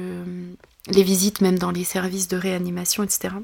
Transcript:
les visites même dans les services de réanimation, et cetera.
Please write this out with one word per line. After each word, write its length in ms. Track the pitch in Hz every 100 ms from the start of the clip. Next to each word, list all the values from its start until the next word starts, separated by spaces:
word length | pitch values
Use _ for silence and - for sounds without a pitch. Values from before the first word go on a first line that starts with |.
| 185 180 180 180 180 180 _ _ -
les 160 | 196
visites 360 | 185 190 202 -
même 180 | 190 185
dans 140 | 175
les 140 | 175 180
services 420 | 190 185 190 185
de 80 | 180
réanimation, 680 | 190 180 180 175 175 -
et 60 | 202
cetera. 280 | - 190 190